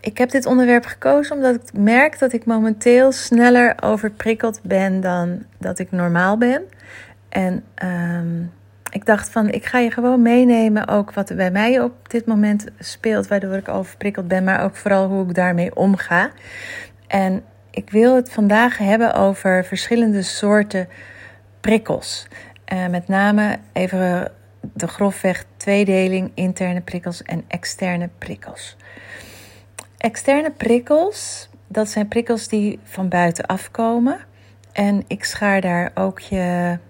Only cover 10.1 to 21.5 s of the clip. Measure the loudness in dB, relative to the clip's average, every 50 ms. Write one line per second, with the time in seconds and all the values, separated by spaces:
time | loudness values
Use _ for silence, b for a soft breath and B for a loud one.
10.1 | 4 4 4 6 6 6 6 6 4 4 4 2 2 0 0 0 0 0 0 -2
11.1 | -4 -6 -6 -4 -2 -2 -2 0 0 0 2 2 2 2 0 -2 -4 -10 _ -6
12.1 | -6 -4 -2 0 2 2 2 2 2 -2 -4 -8 -18 -18 -16 -16 -16 -4 -2 -2
13.1 | 0 0 0 0 -2 -2 -2 -2 -6 -6 -6 -6 -6 -6 -6 -8 -12 -6 -6 -6
14.1 | -6 -6 -4 -2 0 0 2 2 0 0 0 -2 -4 -4 -2 0 2 2 2 0
15.1 | -2 -2 -2 -2 0 0 0 2 2 0 -2 -2 -2 0 2 2 2 0 0 0
16.1 | 2 2 2 0 -4 B B B B B B B B B B B B -20 _ -2
17.1 | 0 0 0 0 -2 -4 -6 -12 _ _ _ _ -12 -12 -10 0 2 4 6 6
18.1 | 6 4 2 0 -2 0 2 4 4 4 4 2 0 0 0 2 2 2 2 2
19.1 | 2 2 2 2 0 0 0 2 2 2 0 -2 -6 -8 -4 -2 0 2 2 2
20.1 | 0 0 -2 -4 -6 -4 0 2 2 2 2 0 -4 -6 -6 -6 B B B B
21.1 | B B B B B B B _